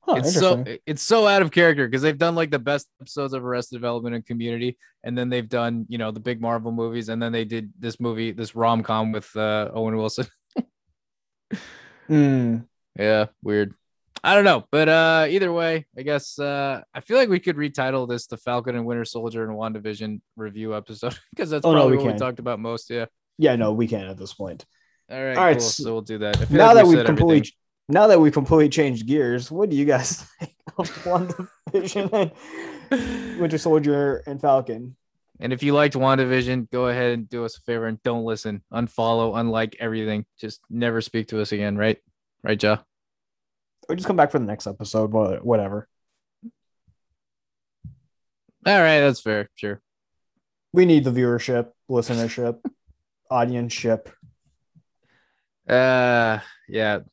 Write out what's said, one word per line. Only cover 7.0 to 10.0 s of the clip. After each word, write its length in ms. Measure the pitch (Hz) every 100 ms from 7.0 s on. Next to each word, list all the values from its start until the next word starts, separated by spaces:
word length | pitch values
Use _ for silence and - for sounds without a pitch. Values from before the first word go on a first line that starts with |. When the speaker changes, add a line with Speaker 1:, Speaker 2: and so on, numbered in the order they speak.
| 110
Speaker 2:
and 120 | 113
then 120 | 117
they 120 | 117
did 280 | 110 113 107 -
this 220 | 120 -
movie, 320 | 120 110 113
this 240 | 101 113
rom-com 560 | 117 113 117 110 110 110
with, 240 | 110 - 107
uh, 320 | 107 107 107
Owen 220 | 113 110
Wilson. 300 | 110